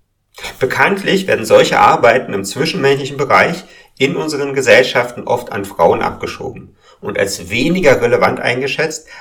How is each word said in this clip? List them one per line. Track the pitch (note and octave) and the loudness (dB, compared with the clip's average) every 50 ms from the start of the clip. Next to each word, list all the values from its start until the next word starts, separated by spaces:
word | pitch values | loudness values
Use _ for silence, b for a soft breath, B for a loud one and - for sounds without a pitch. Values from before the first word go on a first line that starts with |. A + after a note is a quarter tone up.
| _ _ _ _ _ _ _ B B B B - | _ _ _ _ _ _ _ B B B B -4
Bekanntlich | G#2 - - - C3+ E3+ G3+ G3 - - F#3+ F#3+ - | -4 -2 0 0 0 0 0 -2 -2 0 0 0 0
werden | - A2 G#2 A2 | 0 -2 -2 2
solche | - G#2 G#2 - - - - | 4 4 4 4 4 2 4
Arbeiten | G#2 A2 - - A#2+ A#2 A2 - - F#2 G2+ | 4 4 4 4 4 4 4 2 0 -2 -6
im | G2 F#2+ | -6 -6
zwischenmenschlichen | - - B2 D#3 - - - C3+ C#3 C#3 C3+ C#3 B2+ C#3 | -6 -4 -4 -4 -4 -2 0 2 2 2 0 -2 -6 -6
Bereich | C3 A2 - G#2 F#2 G#2+ D3+ F3 - - B B B B B B | -6 -2 2 4 4 4 2 0 -6 -10 B B B B B B
in | - C3+ C#3 F3 | -2 -2 -2 0
unseren | D#3 D#3 D#3 D3 C#3 C#3+ C#3 C3+ | -2 -4 -4 -4 -4 -4 -4 -2
Gesellschaften | C3+ B2+ A#2+ G#2 B2 - - - B2+ A#2+ - - - - | 0 4 6 6 6 6 4 0 -2 -2 -4 -6 -10 -4
oft | - A#2 - - - - | -4 -4 -4 -4 -6 -8
an | G2+ G2 | -8 -8
Frauen | - - - E2 - - - - | -6 0 2 4 4 4 2 0
abgeschoben | - - - - - - - - - - - - - b b b b b b | -4 -6 -6 -10 -10 -10 -10 -12 -12 -12 -14 -18 -20 b b b b b b
und | - - - - | -12 -8 -2 -2
als | G2+ - - - - E2+ | -2 -2 -2 -8 -8 -6
weniger | G#2+ A#2+ - E3+ F3+ F#3 F3 C#3 B2 - | -4 -2 0 0 0 2 4 4 4 4
relevant | A#2+ A2+ A#2 - F2+ - B2+ - | 2 0 2 2 2 0 0 -2
eingeschätzt | - A#2+ A#2+ B2+ C#3 C3+ - - D3+ D#3+ D#3 - - B B B | -4 -4 -4 -4 -4 -6 -4 -4 -4 -4 -6 -10 -14 B B B